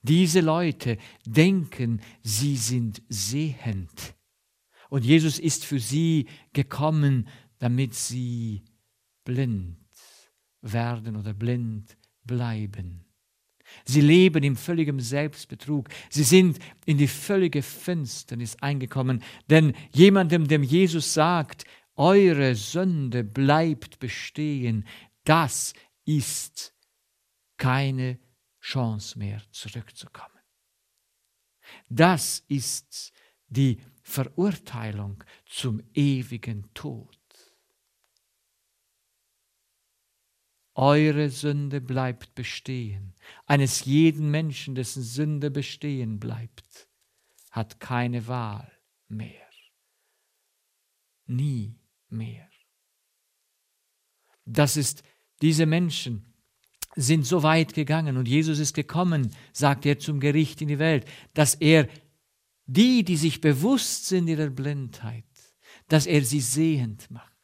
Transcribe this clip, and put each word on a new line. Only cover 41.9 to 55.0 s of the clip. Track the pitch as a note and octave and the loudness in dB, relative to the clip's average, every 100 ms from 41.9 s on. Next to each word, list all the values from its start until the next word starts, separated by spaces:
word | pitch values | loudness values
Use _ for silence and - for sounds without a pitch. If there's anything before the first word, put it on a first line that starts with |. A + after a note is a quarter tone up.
| C3 C3 A#2+ - | -4 -4 -8 -14
bestehen. | - A#2 - - C3 A2 G2 G2 - - - - | -12 -12 -12 -10 -10 -8 -10 -14 -20 -20 -20 0
Eines | C#3+ C3+ - C3 | 2 2 -2 2
jeden | C#3+ D#3+ D3+ D3+ | 4 4 2 -2
Menschen, | D3+ D#3+ C3 - | -2 -4 -8 -10
dessen | C3 A#2+ C3+ | -8 -8 -8
Sünde | A#2 B2 D3+ D3 D3 | -8 -6 -4 -4 -4
bestehen | C#3+ C3+ - D3 C#3 A2+ G#2 | -6 -8 -10 -8 -6 -6 -8
bleibt, | A2+ A2 A#2 - _ - _ _ _ _ _ _ _ | -8 -10 -12 -18 _ -20 _ _ _ _ _ _ _
hat | - G#2+ - | -10 -10 -12
keine | - B2 B2 A#2+ A2+ | -6 -4 -2 -6 -8
Wahl | B2+ A2+ G#2 - _ _ _ _ | -8 -8 -12 -16 _ _ _ _
mehr. | G#2+ A2 - _ _ _ _ _ _ _ _ _ _ _ _ _ _ _ _ _ _ - | -14 -12 -18 _ _ _ _ _ _ _ _ _ _ _ _ _ _ _ _ _ _ -8
Nie | B2 D3 B2+ G#2+ A2+ _ _ _ | -4 -4 -4 -8 -14 _ _ _
mehr. | A2+ A2+ A2+ - _ _ _ _ _ _ _ _ _ _ _ _ _ _ _ _ _ _ _ - | -12 -12 -14 -20 _ _ _ _ _ _ _ _ _ _ _ _ _ _ _ _ _ _ _ -6
Das | A2+ D3 D3+ | 0 0 0
ist, | C3 - | -4 -6